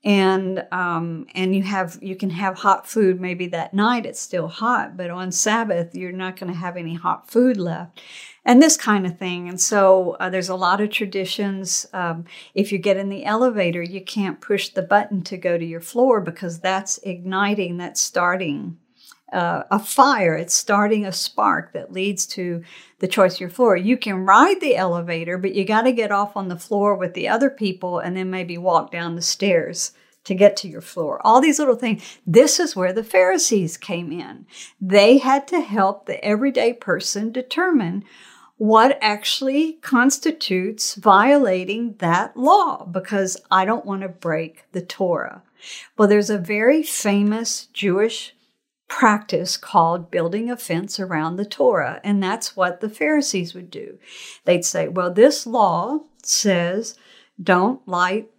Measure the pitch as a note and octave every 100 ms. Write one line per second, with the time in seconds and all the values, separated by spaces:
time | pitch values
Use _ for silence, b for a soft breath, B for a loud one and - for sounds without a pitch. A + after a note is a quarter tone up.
0 | G#3 G3+ F#3+ F#3+ F#3+ F#3+ - F3+ F3+ E3+
1 | E3+ E3 - F3+ F#3 F#3+ F#3+ G3+ F3+ -
2 | G3 F#3 G3 E3+ G3 F#3 G3+ F#3+ - A3+
3 | G3 F3+ F3+ F3 F3+ E3+ - F#3+ G#3+ B3
4 | - - - F3+ E3 E3 A3+ A#3+ - F3+
5 | F3 F3 F#3 F3+ A3 A3+ A3 F3 E3+ F3+
6 | F3+ F#3 F#3 F#3 F#3 F3 F3+ F3+ E3 E3
7 | F3 - - A#3 B3+ A3 E3+ E3 E3+ -
8 | B B B B - B3 D#4 - - G#3
9 | F#3 F3 F#3 F3+ F3 F#3 - G#3+ F#3+ F#3+
10 | F3+ - F3+ F#3 F3+ F#3 F3+ F#3+ G#3 -
11 | G3+ G3 F#3 - G3+ G3 F#3 - - F#3+
12 | F3 E3 E3+ B B - G3 G3 G3+ F#3+
13 | G3 G3 - A3 B3+ G#3+ F3+ E3+ E3+ G3
14 | F#3+ G#3+ G3 - - G3+ - G3 F#3 G3+
15 | G#3 G3+ E3 F#3 F3+ F3 E3 E3 E3+ A#3+
16 | C4 A3 F3 - F3+ E3 F#3 F#3+ F#3+ -
17 | G3 F3 F3+ F#3+ G3+ G#3 F3+ F3 F3 -
18 | - - F3+ F#3 F3 C#3+ F3 E3+ _ b
19 | b b - - F3 E3 - G3+ G#3+ -
20 | C4+ B3 F3+ D#3 E3+ - - G3+ G#3 G#3+
21 | G3+ F3+ - - G#3 D#3+ E3 - - F#3
22 | G3 F#3+ - - F3+ E3+ E3+ B B B
23 | F3+ - F#3 F#3 F3+ - A#3+ F3+ F#3+ B3
24 | A3 F#3+ F#3+ G#3 E4 F#4+ D4+ A#3+ F#3 E3+
25 | E3+ E3 E3+ F#3 F#3+ G3+ F#3+ G#3+ A#3+ A#3
26 | G#3+ G3+ G#3 G#3 F#3+ F3 - G#3 G#3 G3
27 | F3+ F3+ - A3 C4+ C4+ G#3 F#3 F3+ F3
28 | - F#3 F#3 F#3 F3 E3+ F3+ E3 - E3+
29 | E3+ E3 E3+ - G3 E3+ - E3 - b
30 | b b - F#3 G3+ G3 F#3+ D3+ - -
31 | D#3 - - A#3+ D#4 D4 C#4+ A3+ A#3+ F#3+
32 | B B - F3+ C#4+ - E4 - F3+ G3
33 | A3 - F#3 F#4 - G#3+ E3 - - F3
34 | E3+ E3+ - - - B B B F#3 G3+
35 | G3+ C4+ B3+ C#4 C#4+ F4+ A#3+ G#3 F#3+ G3
36 | - - - G#3 C#4 B3 A#3 A#3+ - E3
37 | - G3+ A3 B3 B3+ - F4+ D#4 F3 F#3+
38 | B B B B B _ G#3+ A3 B3 -
39 | G#3+ G#3 - - C4+ C#4 D#4+ D#4+ - B3
40 | B3+ C4+ E4 - - F#3 F#3+ A3 - -
41 | G#3 G3 A#3 C#4+ A#3+ F#3 F3+ G#3+ A#3+ G3+
42 | E3+ F3 A3+ - C4 G4+ E4+ - F3+ F3+
43 | F#3 G3+ F#3+ - _ F#3 F#3+ A#3 G3+ G3
44 | F#3+ F3 E3+ D#3 D#3+ _ _ F#3 F3+ -
45 | F#3 E3+ - - _ B B B B -
46 | G3+ G#3 G3+ G#3 F3 G#3 A3+ D#4+ D4+ -
47 | G#3+ G3+ G#3 A3 A3+ - - - G3 F#3
48 | A3 A3 - _ _ _ _ _ _ -
49 | - G#3 - E3 F3 - - G3+ E3 F3
50 | E3 F3 E3+ G3+ A#3 A#3+ - E3+ G3+ -
51 | F#3 E3 D#3 F3 G#3 - C4 F#3+ C3 -
52 | G3+ G3+ F#3+ G3 - - F3+ F3 G#3+ -
53 | D4+ D4+ C#4+ G3 E3+ F3+ F3 E3 - -
54 | B B B B - F3 E3+ F3 - F#3
55 | F3+ F3+ C4 D4 A#3 A#3 G3 E3+ G3+ D4+
56 | - _ - - G#3 F3 F3 F#3+ A3+ -
57 | b b b - F3+ F3+ G3 C4 - F3+
58 | F3+ G3+ A3